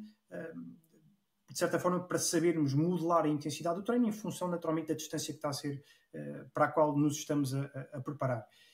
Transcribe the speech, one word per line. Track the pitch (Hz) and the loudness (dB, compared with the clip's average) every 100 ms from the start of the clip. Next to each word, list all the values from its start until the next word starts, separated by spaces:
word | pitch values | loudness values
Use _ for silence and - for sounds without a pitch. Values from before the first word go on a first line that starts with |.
| - - _ | -8 -20 _
ah, | 175 165 - - - _ _ _ _ _ _ - | -10 -10 -10 -14 -16 _ _ _ _ _ _ -14
de | 135 | -2
certa | 170 165 | 0 2
forma, | 180 180 - | 2 0 0
para | 170 | -2
sabermos | - 170 170 160 139 | 2 4 4 4 4
modelar | 139 170 175 165 170 156 | 4 2 2 2 4 4
a | |
intensidade | 147 156 143 139 185 | 0 -2 -4 -4 -2
do | |
treino | 208 240 226 | 0 2 2
em | |
função, | - - - 180 | 0 -6 -4 -2
naturalmente, | 170 160 160 160 | -2 0 -2 -2
da | |
distância | 156 - 156 - | -4 -4 -6 -6
que | 143 | -6
está | 147 | -6
a | |
ser, | 131 143 139 - _ _ 160 | -4 -6 -8 -12 _ _ -12
ah, | 147 147 - | -10 -12 -6
para | - 147 | 0 2
a | |
qual | - 147 143 | 4 4 6
nos | 151 139 | 2 2
estamos | - 147 131 | 0 0 0
a, | 135 139 | -2 -4
a, | 135 131 139 | -8 -10 -10
a | |
preparar. | 139 139 131 117 - _ - | -10 -4 -2 -2 -6 _ -20